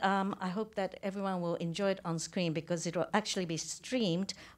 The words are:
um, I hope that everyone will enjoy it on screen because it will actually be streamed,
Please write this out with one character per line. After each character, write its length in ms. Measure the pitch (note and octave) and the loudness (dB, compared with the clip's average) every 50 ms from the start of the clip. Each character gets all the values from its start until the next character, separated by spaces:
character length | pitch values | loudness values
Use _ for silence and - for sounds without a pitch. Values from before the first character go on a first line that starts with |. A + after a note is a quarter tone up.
| - | 4
um, 320 | F#3+ G3 G3 F#3+ G3 - - | 4 4 4 2 0 -2 -2
I 80 | F#3+ F#3 | -2 -2
hope 260 | F3 A3 A3 G#3+ - | -2 -2 -4 -2 -2
that 240 | G#3 F#3+ - - - | -2 -2 -2 -4 -4
everyone 380 | - G3 F#3+ G3+ G3 F#3+ F#3+ F3+ | -6 -4 -4 -2 -2 0 0 0
will 160 | F3 E3+ E3+ | 0 0 0
enjoy 360 | - F3 E3+ D#3+ G3+ G3+ G3 | 0 0 -2 0 2 2 2
it 100 | F#3+ G3 - | 2 0 0
on 160 | F3 E3 E3 | -2 -2 -2
screen 320 | - - - G3 F3 E3 | -2 -2 0 0 2 2
because 340 | D3+ D#3+ D#3 - F3 E3 D#3+ | 2 0 0 0 -2 0 0
it 120 | F3 D#3+ F3 | -2 0 0
will 100 | D#3+ - - | 0 4 2
actually 320 | G#3+ G#3 - - G3 F3+ | 2 2 2 -2 -2 0
be 100 | E3 E3 | 0 -2
streamed, 760 | D3 - - - - - - B3+ B3+ A3+ F3+ E3 F3+ G3 F#3 - - - - - | -4 -4 -6 -8 -10 -6 -2 0 2 4 4 4 2 0 -2 -4 -10 -12 -20 -14